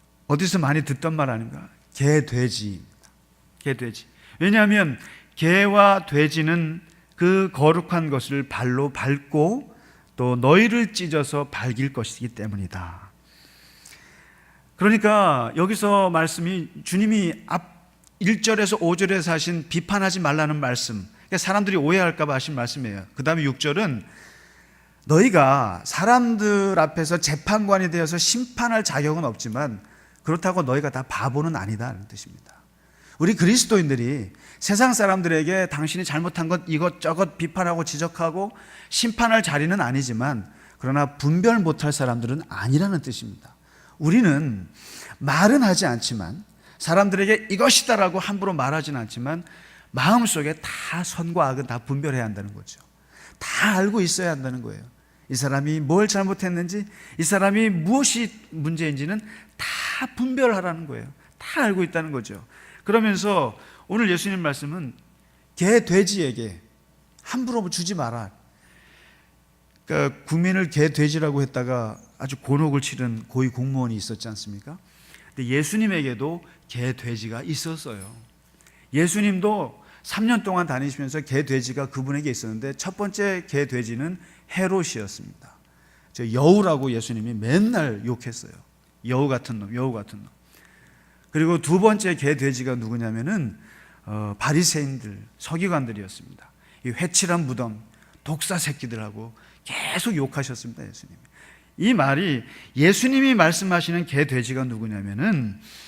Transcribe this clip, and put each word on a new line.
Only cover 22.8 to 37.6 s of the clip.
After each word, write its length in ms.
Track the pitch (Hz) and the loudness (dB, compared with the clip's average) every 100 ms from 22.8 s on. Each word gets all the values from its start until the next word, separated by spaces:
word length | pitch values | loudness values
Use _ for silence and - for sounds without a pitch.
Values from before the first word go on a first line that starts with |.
| 117 98 92 | -8 -8 -12
그 80 | - | -4
다음에 200 | 143 165 | 0 2
육 180 | 139 127 | 0 0
절은 440 | 151 156 196 113 - - - - - - _ _ _ _ - | -2 0 -2 -4 -10 -20 -20 -20 -20 -20 _ _ _ _ 4
너희가 760 | 160 247 175 135 139 107 90 | 6 8 6 6 4 2 -4
사람들 960 | - - 208 247 233 214 208 202 196 175 | -6 -2 4 4 4 2 2 2 2 2
앞에서 400 | 156 170 156 175 | 2 0 -2 0
재판관이 720 | 147 151 - 214 196 196 180 | 0 -2 0 0 2 2 2
되어서 260 | 170 156 170 | 0 -2 0
심판할 680 | - 240 247 - 240 220 | 0 0 -4 -2 0 0
자격은 400 | - 151 151 160 | 0 0 0 0
없지만 580 | 135 101 117 120 143 101 - - _ _ | -4 -6 -8 -4 -4 -6 -16 -20 _ _
그렇다고 400 | - 170 185 180 | -4 0 0 0
너희가 280 | 131 139 147 | 0 0 -2
다 120 | 131 | -6
바보는 540 | 127 - 123 139 165 131 | -6 -4 -2 0 -2 -2
아니다, 320 | 98 104 123 | -4 -6 -6
라는 200 | 98 101 | -10 -14
뜻입니다. 460 | - - 87 - - _ _ _ _ - - | -18 -18 -20 -20 -20 _ _ _ _ -20 0
우리 160 | 175 | 2
그리스도인들이 1000 | 180 175 240 - 202 151 127 120 143 92 - - - | 4 4 4 4 2 2 -2 -2 -6 -10 -16 -20 -10
세상 360 | - 202 254 | -2 2 2
사람들에게 720 | 233 196 190 170 160 156 190 180 | 4 2 2 2 0 0 0 -2
당신이 380 | 147 151 180 | -2 -4 -4
잘못한 440 | 170 151 170 - 160 | -4 -4 -4 -4 -2
것 140 | 180 175 | -2 -2
이것저것 720 | 156 175 - 156 165 175 - | 0 0 -2 -4 0 -2 -2
비판하고 480 | 165 185 | -6 -2